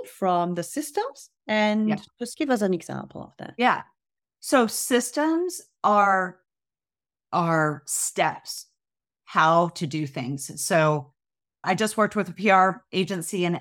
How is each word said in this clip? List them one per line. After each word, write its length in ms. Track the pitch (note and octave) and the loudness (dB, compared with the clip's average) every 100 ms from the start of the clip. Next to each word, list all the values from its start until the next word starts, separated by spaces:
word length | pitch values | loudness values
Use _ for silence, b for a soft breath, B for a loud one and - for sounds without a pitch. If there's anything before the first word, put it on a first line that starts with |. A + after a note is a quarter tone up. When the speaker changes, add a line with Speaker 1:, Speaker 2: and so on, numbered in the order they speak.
| - - | -4 -4
Speaker 1:
from 360 | F#3 F3 F3 | 0 0 0
the 80 | F3 | -4
systems? 680 | E3 C#4+ D4+ G4+ B4 - - _ - | -6 -8 -6 -6 -6 -10 -20 _ -4
And 420 | G#3+ G#3+ G#3+ G#3+ | 0 2 2 0
Speaker 2:
Yeah. 80 | G#3 - _ | -2 -6 _
Speaker 1:
just 180 | A#3+ - | -12 -6
give 140 | C#4+ | -2
us 100 | A3+ | 0
an 140 | G3 | 0
example 480 | E3+ - - - - | -2 -6 -12 -12 -16
of 100 | - - | -16 -16
that. 160 | - - | -14 -2
Speaker 2:
Yeah. 280 | A#3+ - - _ _ _ _ _ | 0 0 -6 _ _ _ _ _
So 260 | - C4+ A3+ | 0 2 2
systems 920 | - - B3 - D4 D#4 E4 F4+ - - _ | -2 0 0 0 -2 0 0 -2 -6 -16 _
are, 560 | G#3 G#3 G3+ F#3+ F3+ - _ _ _ _ _ _ _ _ _ | 2 4 4 2 -2 -8 _ _ _ _ _ _ _ _ _
are 500 | E3+ E3 D#3+ D3+ C#3+ - | -2 2 2 0 -2 -6
steps, 800 | - - - D#3 - - - - _ _ _ _ _ | -6 -4 0 -2 -2 -12 -14 -16 _ _ _ _ _
how 440 | - F3+ D#3+ E3+ F3 | -2 2 6 6 2
to 180 | - D#3 | -2 -6
do 200 | D#3 C#3+ | -4 -6
things. 560 | C#3 A#2+ C#3+ - - | -6 -8 -8 -10 -10
So 500 | - E3+ D#3 D3 C#3+ _ _ _ _ _ | 0 4 4 2 -4 _ _ _ _ _
I 100 | F3+ | -2
just 220 | F#3+ G#3+ A3 | 0 0 0
worked 200 | G#3 G#3+ | 0 0
with 120 | F3+ | -6
a 40 | |
P 180 | E3+ G3+ | -2 4
R 320 | F#3+ F#3+ F3+ _ | 6 6 0 _
agency 520 | F#3 F#3 G3 - F#3+ | -4 -2 -4 -4 -2
in, 120 | F3 E3+ | -2 -2